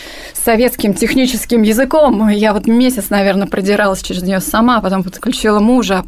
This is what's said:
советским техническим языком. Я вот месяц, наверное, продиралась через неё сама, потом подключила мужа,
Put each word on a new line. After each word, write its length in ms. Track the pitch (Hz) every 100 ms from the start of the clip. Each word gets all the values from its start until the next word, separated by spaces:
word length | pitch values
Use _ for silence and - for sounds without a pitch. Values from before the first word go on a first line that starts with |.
| - - -
советским 600 | - - 220 247 - 214
техническим 680 | 190 226 262 254 233 - 240
языком. 640 | 214 220 269 320 294 208 220
Я 240 | 208 214
вот 140 | 208 214
месяц, 420 | 233 254 247 -
наверное, 380 | 202 196 190 196
продиралась 540 | - 196 202 208 190
через 220 | - 185
неё 160 | 180 190
сама, 400 | 185 214 240 233
потом 220 | 196 190
подключила 560 | 185 - 226 - 214 208
мужа, 440 | 214 254 190 185